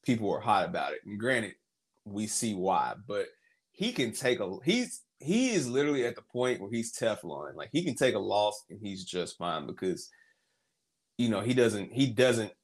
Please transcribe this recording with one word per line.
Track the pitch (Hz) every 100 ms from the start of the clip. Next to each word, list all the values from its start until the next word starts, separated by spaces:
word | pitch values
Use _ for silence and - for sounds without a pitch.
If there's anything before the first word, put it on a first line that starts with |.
people | - 117 101
were | 78
hot | - 101 87
about | 90 69
it. | 71
And | - 104
granted, | 117 127 104 - _ _ _ _
we | - 101 107
see | - 117
why, | 98 92 92 62 - 101
but | 101 95 - _ _ _
he | - 214
can | - 120
take | - 127 120
a, | 95 98
he's, | 135 233 240 - _ _
he | 139 214 262
is | 208 127
literally | 127 147 139 120
at | -
the |
point | _ 123 127 104
where | 98
he's | 117 113 -
Teflon. | 117 104 87 71 71 76
Like, | 73
he | 143
can | 175 117
take | 131
a | 107
loss | 98 98 104 104 -
and | 104
he's | 104 95
just | 92 90 82 -
fine | 87 80 73
because, | - 92 85 - _ _ _ _ _ _ _ _ _ _ -
you | 120
know, | 104
he | 110
doesn't, | 127 117 107 98
he | 113 135
doesn't | 110 127 113 107 -